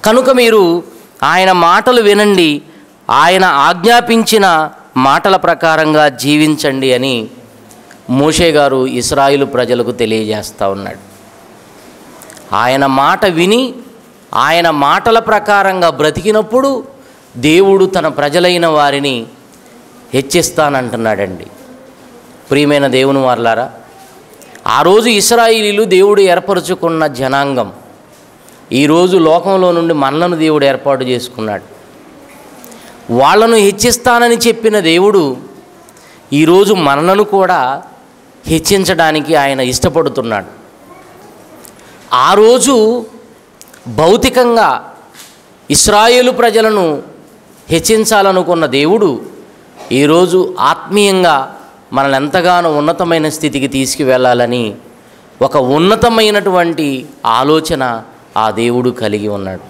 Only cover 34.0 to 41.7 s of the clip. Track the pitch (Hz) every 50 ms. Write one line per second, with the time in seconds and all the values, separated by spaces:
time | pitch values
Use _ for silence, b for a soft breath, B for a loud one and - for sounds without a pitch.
34 | - 247 240 240 240 240 233 233 233 240 226 226 226 202 208 214 180 160 165 175
35 | 190 208 208 196 165 135 127 123 - - - - - - - - - B B B
36 | B B B B B - 139 147 156 160 175 185 208 196 214 185 160 143 139 143
37 | 156 180 190 202 214 208 202 196 190 180 180 160 131 127 135 151 165 - - -
38 | - _ - _ - _ - - - - 160 160 160 - 202 196 185 202 190 160
39 | 165 156 151 156 143 147 165 151 139 139 135 131 131 127 127 - - 185 151 165
40 | 156 147 113 135 117 117 110 101 90 - - - - - - - - - - -
41 | - - - - - - - - - - - - - -